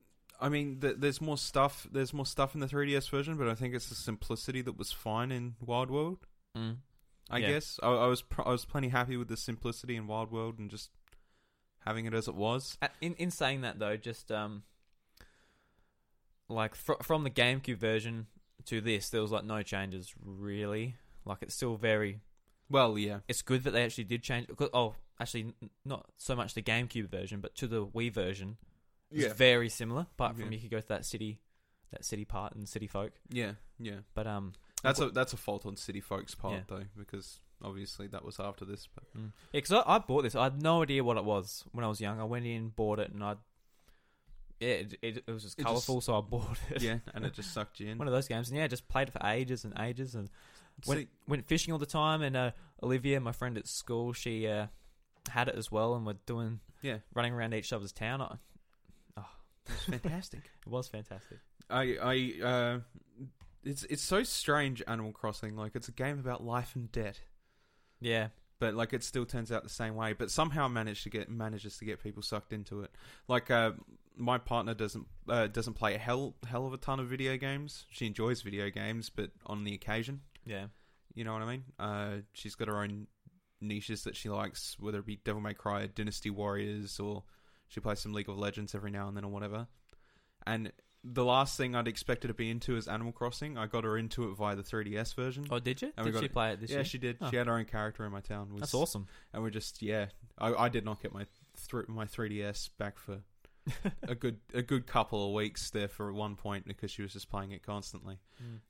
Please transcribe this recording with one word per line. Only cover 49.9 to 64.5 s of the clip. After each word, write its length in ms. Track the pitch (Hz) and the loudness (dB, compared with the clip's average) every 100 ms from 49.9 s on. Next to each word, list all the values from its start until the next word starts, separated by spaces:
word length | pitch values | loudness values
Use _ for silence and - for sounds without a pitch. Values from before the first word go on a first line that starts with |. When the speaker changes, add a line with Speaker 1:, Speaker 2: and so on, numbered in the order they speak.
| 123 131 | -2 -4
Speaker 2:
and 140 | 117 98 - - - - - 131 | -4 -6 -10 -20 -20 -20 -6 0
went, 140 | 147 | 0
Speaker 1:
See 80 | 123 _ - | 0 _ -2
Speaker 2:
went 200 | 143 - | -2 4
fishing 260 | 160 165 | 2 4
all 60 | 156 | 0
the 80 | 143 | 0
time. 340 | 156 156 156 | 2 4 4
And, 140 | 143 131 | 2 2
uh, 140 | 123 - - - | 2 -2 -12 -4
Olivia, 360 | 123 131 139 139 | 2 4 4 2
my 120 | 120 | 2
friend 240 | - 123 110 | -2 -2 -4
at 100 | - | -4
school, 460 | - - 117 120 | -6 -2 0 0
she, 340 | 117 123 110 110 | -2 -2 0 2
uh, 200 | 104 104 - - _ _ _ - | 2 -2 -8 -20 _ _ _ -2
had 180 | 123 123 | 2 2
it 60 | |
as 160 | - 107 | 0 0
well, 220 | 107 113 | 2 4
and 120 | 120 107 | 2 0
we're 120 | 98 - | -4 -4
doing 340 | 117 113 113 - - | -2 -2 -4 -8 -8
Speaker 1:
Yeah. 160 | 139 107 - | -6 -6 -4
Speaker 2:
running 180 | 123 120 | 0 0
around 220 | 120 113 | 0 0
each 180 | 110 - | -2 -2
other's 200 | 113 101 | -4 -4
town. 280 | - 110 135 | -4 -2 -2
I, 160 | - 117 - - - _ - - - - | -4 -8 -14 -20 -20 _ -20 -20 -16 -14
oh. 200 | - - - _ - | -14 -18 -20 _ -6
Speaker 1:
It 40 | |
was 120 | - | -2
fantastic. 640 | - 123 165 175 - 135 - - | -2 -2 -2 -4 -6 -12 -14 -16
Speaker 2:
<laughs> 40 | - | -6
It 20 | |
was 180 | 123 123 | -6 -4
fantastic. 500 | 107 104 95 - - - - - | -8 -10 -14 -14 -18 -20 -20 -2
Speaker 1:
I, 260 | 127 127 - 127 131 127 82 | 2 2 2 2 4 2 0
I, 60 | 120 | 2
uh, 340 | 123 120 123 117 - - 113 131 - - - | 4 2 0 -6 -16 -20 -14 -14 -14 -20 -10
it's, 180 | 139 139 | -6 -6
it's 180 | - 147 | -4 -2
so 200 | - 190 | 2 4
strange, 600 | 254 - - | 4 0 4